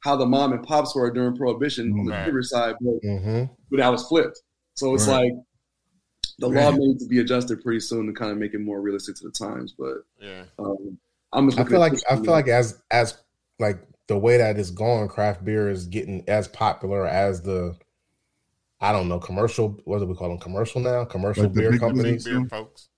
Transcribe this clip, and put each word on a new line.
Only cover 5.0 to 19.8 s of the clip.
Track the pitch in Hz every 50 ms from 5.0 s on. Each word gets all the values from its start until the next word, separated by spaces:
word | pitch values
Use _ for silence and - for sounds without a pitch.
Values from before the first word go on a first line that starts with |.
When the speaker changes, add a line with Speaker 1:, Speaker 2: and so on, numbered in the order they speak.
| 107 139
Speaker 3:
Right. | 135 131 127
Speaker 1:
like | 123 123 123 - _ _ _ _ _ _ _ _ _ _ _ _ _ _ - - - - -
the | 131 123
law | 127 139 147 147
Speaker 4:
Man. | 139 135
Speaker 1:
needs | 139 135 131 - -
to | -
be | 123 123
adjusted | 113 120 127 123 123 123 110 107 -
pretty | 127 117 110
soon | - - 117 113 110
to | 107 104
kinda | - 117 107 104
make | 104 104 104 104
it | 104
more | 104 104 101 101
realistic | 101 101 98 98 - - 95
to | - -
the | -
times. | - - - 104 117 62 62 62 -
But, | - 67 65 65 - - _ _ _
Speaker 2:
Yeah. | 104 101 95 92 92 92 _ -
Speaker 1:
um, | 104 101 98 98 98 98 92 - _ _ _ _ _ _ -
I'm | 131 139 135
just | 127 123
Speaker 3:
I |
Speaker 1:
looking | 123 -
Speaker 3:
feel | - 180 170
Speaker 1:
at |
Speaker 3:
like, | 160 143
Speaker 1:
this | 120 - -
Speaker 3:
I | 139
Speaker 1:
one. | 123 110
Speaker 3:
feel | 175 165
like | 156 143 127
as, | 117 123 120 110 - - _ -
as, | 110 120 117 113 - - _ _ _ _ _ _ _ -
like, | 113 104 95 87 - _ _ _ _ -
the | 104 98
way | 101 117 123 120
that | 113 107 104 104
it's | 98 90
going, | 90 92 110 117 120 110 107 98
craft | - - 104 104 95 87 95
beer | 107 107 107 104 101
is | 98 92 87 87
getting | 90 107 - - 98 90 - -
as | 104 107 104 -
popular | - - 110 104 - - - 95 98 98 92 85
as | 82 95 98 98 95 87
the, | 82 98 95 90 87 87 85 - _ _ _ _ _ _ _ _ _ _ _ _ _ _ _ _ _ _ _ -
I | 98 104
don't | 107 98 90 87
know, | 87 87
commercial, | - - 92 98 110 113 - - 110 104 101 -